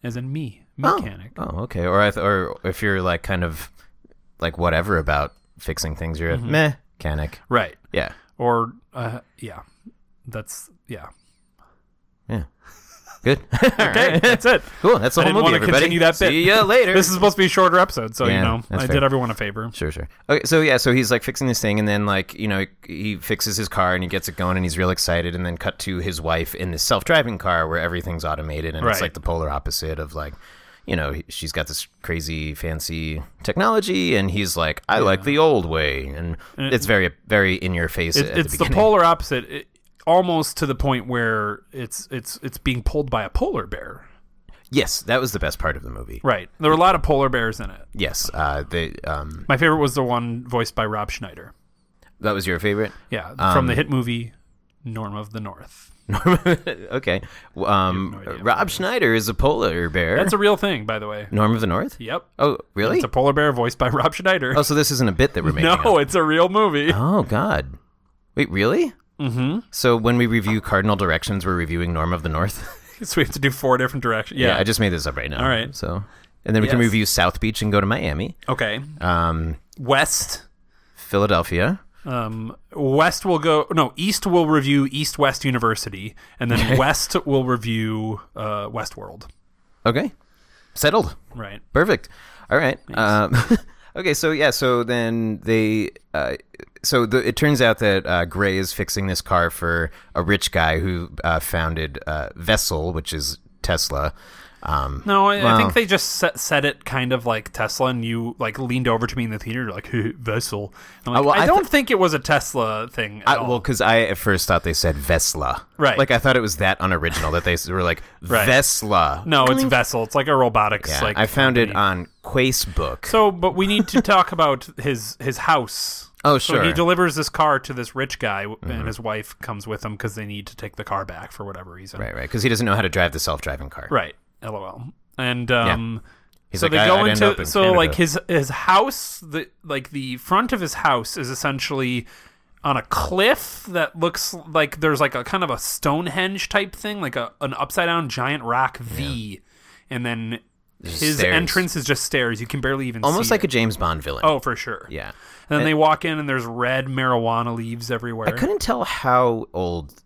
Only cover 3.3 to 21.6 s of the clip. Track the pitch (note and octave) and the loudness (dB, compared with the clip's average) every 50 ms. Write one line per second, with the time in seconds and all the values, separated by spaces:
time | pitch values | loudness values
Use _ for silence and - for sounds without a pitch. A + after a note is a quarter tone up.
3.3 | G2 F2+ F2+ E2+ D#2+ D2+ - - _ - - - _ _ _ - - _ _ _ | -2 -2 -2 -2 -4 -8 -12 -16 _ -20 -20 -20 _ _ _ -20 -20 _ _ _
4.3 | _ _ D#2+ E2+ D#2 - E2+ F2 D#2+ D#2+ E2+ G#2 G2+ E2 D#2 D2+ D2+ C#2+ D2 - | _ _ -4 -4 -2 0 0 2 2 2 2 2 0 0 2 2 2 0 0 -2
5.3 | - _ _ _ _ - - - D#2+ - - D#2+ D2+ - E2 E2 D#2+ D2+ E2 E2 | -6 _ _ _ _ -14 -8 -6 -6 -4 -4 -6 -6 -6 -6 -8 -6 -4 -2 -2
6.3 | E2 B2 A#2 A#2 D3 D#3 D#3 D3+ C#3 - _ _ _ _ - D#2+ D2 D2 D2+ - | -2 -2 -2 0 2 2 4 2 2 -4 _ _ _ _ -6 -4 -4 -4 -4 -6
7.3 | - - _ _ A#2+ A#2+ G2+ E2 - _ _ _ - - - - - - _ _ | -8 -12 _ _ 0 0 0 0 -8 _ _ _ -4 -4 -4 -4 -8 -16 _ _
8.3 | _ _ A#2+ A#2+ A#2+ A#2 A2+ A#2 - - _ _ _ B2+ A#2+ A#2 A2+ A#2+ - _ | _ _ 0 2 2 2 0 -2 -6 -16 _ _ _ -8 -8 -8 -8 -10 -14 _
9.3 | _ _ - A2 - - - _ _ _ _ - _ _ _ _ _ _ _ - | _ _ -16 -16 -16 -16 -20 _ _ _ _ -20 _ _ _ _ _ _ _ -14
10.3 | A2+ A2 G#2+ - - - - - _ _ _ _ B2 F#2 D2+ - - _ _ _ | -12 -12 -12 -12 -14 -16 -16 -20 _ _ _ _ -16 -14 -14 -18 -20 _ _ _
11.3 | _ _ _ _ _ _ _ _ _ _ _ _ _ _ _ _ _ _ _ - | _ _ _ _ _ _ _ _ _ _ _ _ _ _ _ _ _ _ _ -8
12.3 | - G#2+ D#2 - _ _ _ - - - _ _ - - _ - - - - - | -6 -6 -6 -8 _ _ _ -20 -20 -20 _ _ -20 -20 _ -20 -20 -4 0 2
13.3 | C#3 C#3 - - - - - C4 - - A3 F#3 A#2 A3 A#3+ C4 D#3 E3 - A#3+ | 2 2 0 -4 -2 4 4 4 4 4 0 2 4 2 2 4 4 4 4 4
14.3 | A#3+ - - A#3+ B3+ F3+ - - - - - F#3 A#3+ F#3+ G#2 B2+ - E3+ D#3+ - | 4 4 4 4 4 4 2 -4 -16 0 4 4 6 6 4 2 2 4 2 4
15.3 | - G#3 A3 - F3 E3 G#2+ - - C3+ D3+ E3 E3+ E3+ E3 E3 E3 - G3 F3+ | 4 4 4 4 4 4 4 4 4 4 4 4 4 4 4 4 4 4 2 2
16.3 | D3+ D#3+ E3+ F#3 G3+ A3 G#3+ G3 A3 B3+ A#3+ F#3 F#3+ F#3+ F#3 F#3 F#3+ F3+ F#3+ G#3 | 4 4 4 6 6 6 6 6 6 6 6 6 6 4 4 4 2 4 4 4
17.3 | G3 - F#3+ F3+ - - F#3 F3+ E3 F3+ F3+ F#3+ - - A2+ A2 A2+ - C3 A#2 | 4 4 2 2 4 6 4 6 6 6 4 4 0 -6 -6 -6 -4 -2 0 2
18.3 | A#2 F#2+ G#2 A#2 A2+ A#2 A2+ - - - C3 B2+ C#3+ C#3+ C#3 C3+ C3+ C3+ B2 A#2 | 2 2 2 2 0 -2 -4 -4 -4 -2 0 2 2 2 2 2 2 2 0 -2
19.3 | A2 - A2 G#2 G2+ A2 A2 A#2 A2+ - - D#2 D2+ D#2 C#2+ C2+ - _ _ - | -4 -4 -6 -6 -6 -8 -10 -10 -6 -6 -6 -6 -4 -6 -10 -12 -14 _ _ 0
20.3 | C#3+ D3+ - - D#3+ D#3+ D#3 D3+ C3+ A#2+ - C#3 B2 C3 B2+ A2 B2 A#2 - - | 0 0 2 2 4 4 4 6 4 4 4 4 4 4 4 2 0 0 0 -4
21.3 | B2 - C#3 C3 A#2+ - | -6 -2 -2 -2 -2 0